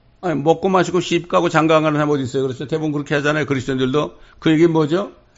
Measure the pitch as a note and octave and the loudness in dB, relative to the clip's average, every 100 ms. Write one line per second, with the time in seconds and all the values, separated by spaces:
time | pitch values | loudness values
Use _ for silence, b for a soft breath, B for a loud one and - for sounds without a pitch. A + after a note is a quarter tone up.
0 | _ _ F#3 C#3+ D3 E3 F#3+ F#3 E3+ F3 | _ _ -6 0 0 0 2 0 0 -2
1 | E3+ E3+ E3+ F#3 E3+ E3 D#3 D#3+ D#3 D3 | -2 -4 0 0 2 2 4 2 2 0
2 | D3 C#3 B2+ C3+ C3 B2 C#3 D#3 D#3 D3 | 0 -2 -2 -2 -4 -6 -6 -4 -2 -4
3 | C#3 D3 C#3+ D#3 C#3 C3+ B2+ C3 B2+ D3 | -2 -2 0 -2 -2 -2 -2 -2 0 0
4 | D#3 - b b E3 D#3 E3+ D#3+ D3 F3 | -2 -8 b b 2 4 4 4 0 -2
5 | B3+ - _ | -4 -12 _